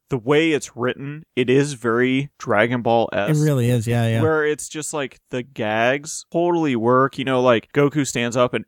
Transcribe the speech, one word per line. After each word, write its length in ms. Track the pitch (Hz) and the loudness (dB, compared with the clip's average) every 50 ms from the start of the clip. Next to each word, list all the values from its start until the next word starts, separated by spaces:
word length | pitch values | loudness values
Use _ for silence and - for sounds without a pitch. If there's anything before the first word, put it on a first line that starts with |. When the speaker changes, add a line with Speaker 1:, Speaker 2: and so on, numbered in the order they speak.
| _ - | _ -6
Speaker 1:
the 80 | 139 120 | -6 -4
way 320 | 104 127 147 151 165 165 | 0 2 2 2 4 2
it's 240 | 151 127 - - - | 0 -2 -4 -6 -8
written, 460 | 117 123 127 - - 139 143 147 156 170 _ - | -6 -4 -4 -4 -6 -8 -12 -14 -14 -16 _ -4
it 120 | 123 127 113 | -2 2 2
is 260 | 131 139 143 147 143 | 2 2 2 0 -4
very 560 | 113 117 117 113 120 127 127 131 135 143 143 _ - | -4 -2 -2 0 0 2 0 0 -2 -2 -6 _ -10
Dragon 440 | - 131 110 101 113 120 127 120 | -4 0 2 2 2 2 0 -2
Ball-esque. 580 | 110 117 117 117 110 - - 101 101 107 156 151 | 0 0 2 2 0 0 -2 -2 -2 0 0 2
Speaker 2:
It 40 | 151 | 2
really 260 | 151 143 127 117 120 | 0 2 2 2 2
is, 160 | 123 120 107 | 0 0 0
yeah, 220 | 117 120 120 117 113 | 0 0 0 0 0
yeah. 140 | 113 113 | 0 0
Speaker 1:
Where 220 | 156 156 156 156 151 | 0 0 0 0 0
it's 240 | 151 151 - - - | -2 -4 -4 -8 -12
just 240 | - 156 147 - | -12 -12 -10 -8
like 280 | 160 151 135 123 - _ _ _ | -6 -6 -6 -8 -10 _ _ _
the 140 | 131 127 120 | -8 -8 -8
gags 800 | - 135 - 113 107 107 113 117 123 135 147 147 160 - - - _ | -8 -8 -6 -4 -2 0 0 2 0 0 -2 -4 -10 -14 -14 -10 _
totally 420 | - 170 170 175 175 165 160 143 127 | -2 -2 0 0 0 0 0 0 0
work, 400 | 113 110 120 127 127 135 135 - 139 | 0 2 4 4 4 2 2 -2 -4
you 60 | 127 | -4
know, 160 | 135 131 127 | -2 0 2
like 260 | 127 127 117 107 - _ | 4 4 4 2 0 _
Goku 320 | - 143 143 143 147 151 135 | 0 2 2 2 2 0 -2
stands 300 | - - 127 120 120 113 | -2 -2 -2 -2 -2 0
up 180 | 131 123 123 - | 0 0 0 -2
and 100 | 113 - | -4 -8